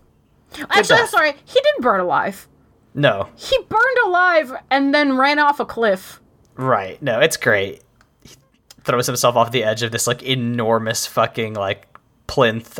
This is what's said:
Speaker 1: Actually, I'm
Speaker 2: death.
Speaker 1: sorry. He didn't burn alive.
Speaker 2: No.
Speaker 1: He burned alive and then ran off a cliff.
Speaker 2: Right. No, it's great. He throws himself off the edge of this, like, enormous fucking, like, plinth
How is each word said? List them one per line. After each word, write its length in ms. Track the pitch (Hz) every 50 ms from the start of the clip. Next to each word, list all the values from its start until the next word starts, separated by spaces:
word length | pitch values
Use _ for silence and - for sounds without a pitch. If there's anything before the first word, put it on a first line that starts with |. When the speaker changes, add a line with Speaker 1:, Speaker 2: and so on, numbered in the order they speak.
| _ _ _ _ _ _ _ _ _ _ - 302 - -
Speaker 1:
Actually, 260 | - 415 403 - 453
I'm 60 | 466 466
Speaker 2:
death. 60 | 453
Speaker 1:
sorry. 220 | 440 349 311 302 277 - _
He 80 | - - 494
didn't 200 | 523 605 587 -
burn 200 | 247 247 202 190
alive. 480 | 180 175 143 120 101 - 190 - - _ _ _ _ _ _ _ _ _ _
Speaker 2:
No. 360 | 131 143 127 104 98 98 - -
Speaker 1:
He 200 | - - - 539 480 - -
burned 280 | 403 440 480 523 494 480 453
alive 460 | 370 359 349 359 359 339 311 302 247 262 - - _
and 240 | 262 277 277 277 277
then 220 | 294 294 277 262
ran 220 | 254 262 285 294 294
off 220 | 294 285 285 -
a 40 | 220
cliff. 540 | - - 233 226 214 190 190 - - - - _ _ _ _ _ _ _
Speaker 2:
Right. 460 | - 131 131 120 101 98 95 - -
No, 200 | 151 131 110 120
it's 160 | 151 165 -
great. 440 | - - 123 107 98 98 - - - _ _ _ _ _ _ _ _ _
He 80 | - - _ _ _ _ _ _ _ - _ _
throws 240 | - 127 120 120
himself 300 | - 123 - - 120 120
off 140 | 120 113 113 120
the 100 | 123 107
edge 200 | 110 110 110 117
of 100 | 113 113
this, 120 | 113 -
like, 160 | 120 117 120
enormous 840 | - 131 131 131 123 117 120 120 110 110 113 113 113 110 110 - -
fucking, 460 | - - 123 110 - - 123 113 107 107
like, 340 | 107 98 98 104 - - _ _ - _ _ _ _ _
plinth 500 | - - 143 127 113 110 113 113 - -